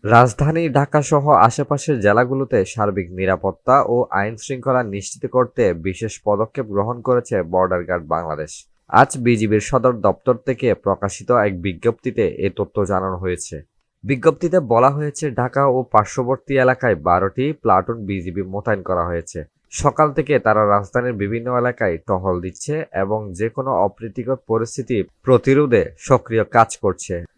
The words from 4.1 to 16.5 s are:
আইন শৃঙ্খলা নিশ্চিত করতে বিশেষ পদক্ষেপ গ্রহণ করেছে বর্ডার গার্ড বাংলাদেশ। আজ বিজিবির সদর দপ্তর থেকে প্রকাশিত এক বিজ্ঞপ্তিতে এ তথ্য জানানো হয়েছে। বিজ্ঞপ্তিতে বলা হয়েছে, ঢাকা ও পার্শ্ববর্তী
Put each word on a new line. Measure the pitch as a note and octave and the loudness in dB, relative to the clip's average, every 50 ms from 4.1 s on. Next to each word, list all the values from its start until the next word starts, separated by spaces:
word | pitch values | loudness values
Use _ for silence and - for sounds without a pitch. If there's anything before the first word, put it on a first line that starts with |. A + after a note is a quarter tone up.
আইন | - F#2+ G2+ G#2+ A2+ | -2 -2 -2 -2 -6
শৃঙ্খলা | A2 - - C#3 B2+ A#2+ C3+ C3 B2+ A#2+ | -10 -10 -10 -10 -6 -4 -2 -2 0 -2
নিশ্চিত | G#2+ G2 G2+ G2 - - - - | -2 -8 -8 -10 -10 -12 -10 -10
করতে | C3 - B2+ B2 A2 _ - A#2 F#2+ E2+ E2 | -2 0 0 0 0 _ 0 0 0 0 0
বিশেষ | D#2+ F#2+ F#2 - A2+ G#2+ - - _ | -4 -8 -6 -6 -8 -10 -10 -6 _
পদক্ষেপ | G#2 G#2 G2+ A2 A2 _ - B2 | 0 0 0 0 -4 _ -10 -8
গ্রহণ | G#2+ G2+ G2+ G2+ A2+ A#2+ A#2+ | -4 -2 -2 -2 -2 -4 -6
করেছে | A2 B2+ B2 B2 A#2 - A#2 G2 F2 | -2 0 0 0 0 -2 -2 -2 -2
বর্ডার | D#2+ F2+ F#2 F#2 F2+ F#2 F2 F2 | 0 0 0 2 2 0 -4 -2
গার্ড | E2 F2+ F2 D#2+ | -4 -6 -6 -2
বাংলাদেশ। | D#2 E2 D#2+ E2+ D#2+ D#2 D2 D2+ D2+ - - - _ _ _ _ _ | -4 -4 -4 -4 -6 -6 -8 -8 -12 -12 -20 -20 _ _ _ _ _
আজ | - - A3+ A3 - | 4 4 6 4 2
বিজিবির | C#3 A#2+ A#2+ A#2+ G#2+ A2 G#2 G#2+ G#2+ - | -2 2 2 2 2 2 2 2 0 0
সদর | - C3+ B2+ A#2 B2+ B2 A2 | 2 0 2 2 2 0 2
দপ্তর | F#2+ G2+ F#2 - _ C3 B2 | 0 0 0 0 _ -2 -2
থেকে | A2+ _ - C3 - - A#2+ G2+ | 0 _ -6 -4 -2 0 0 0
প্রকাশিত | - _ G2 G2 - - G2 - - G2 F2+ B2 | 0 _ -2 -2 -2 -2 -6 -6 -8 -2 0 2
এক | A#2+ G#2 G#2 G2 F2+ | 2 2 2 -2 -2
বিজ্ঞপ্তিতে | E2+ G2+ F2 E2 - A#2 A2+ _ _ C3+ A2 - G#2+ E2+ - | -4 -6 -6 0 -2 -2 -2 _ _ -6 -2 0 -2 -2 -2
এ | - F2+ G2 - | -2 -4 -4 -2
তথ্য | - G2+ - _ G#2+ G2+ | -4 -6 -4 _ -4 -2
জানানো | F2 G2 F#2 F#2+ F#2+ F#2+ | 0 0 -2 -2 -4 -6
হয়েছে। | F2 F#2+ F#2 F2+ F2 - - - D2 - _ _ _ _ _ _ _ - | -4 -4 -4 -4 -6 -8 -12 -14 -14 -16 _ _ _ _ _ _ _ -6
বিজ্ঞপ্তিতে | G2+ C#3 B2 - - D3 - F3 E3 E3+ F#3 D3 | -6 -6 2 2 2 2 2 -4 0 0 0 0
বলা | G#2+ A#2 A2+ B2 C#3 | 2 2 4 4 2
হয়েছে, | C#3+ D3 D3+ D3 - - - D3 | 2 0 -6 -6 -6 -6 -8 -6
ঢাকা | A#2+ B2+ B2 B2+ - C#3 C#3 | -4 -4 -4 -2 0 0 0
ও | C#3 B2 C3 B2 | 2 0 0 -2
পার্শ্ববর্তী | _ - G#2+ G#2 - - - B2+ A#2+ C3+ B2+ _ - | _ 2 2 2 2 -4 -4 -2 -2 -4 -4 _ -2